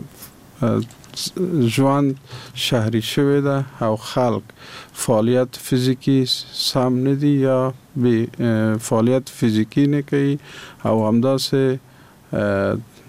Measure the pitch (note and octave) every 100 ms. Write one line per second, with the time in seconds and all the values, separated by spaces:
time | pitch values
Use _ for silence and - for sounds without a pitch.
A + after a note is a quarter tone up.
0 | - - - - - - A#2 A2 A2+ -
1 | - - - - F3+ E3+ A#2 A2+ C3+ C#3
2 | C#3 C3+ - - - - - B2+ A2 A2+
3 | A2 - C#3+ C#3+ C#3 C#3 C3+ - A2+ G#2+
4 | - C#3 B2 G#2 - - - - - -
5 | - A2+ A2+ B2+ B2 - - C3 B2+ B2+
6 | - C3+ B2+ - - - - C#3+ B2+ B2+
7 | C3 C#3 D3 C#3+ C3 C3 C3 B2 - -
8 | B2 A2+ A2+ - A#2+ A2 A2 A2 - A#2
9 | A2+ C3 B2+ - A#2+ G#2+ A2 - C#3+ C#3+
10 | C#3 C#3+ C#3 C#3+ - - - - A#2 A2
11 | G#2+ A#2 B2+ C3+ - C#3 C3+ C3 - -
12 | - - - - G#2 G2 G2+ A2 A2+ -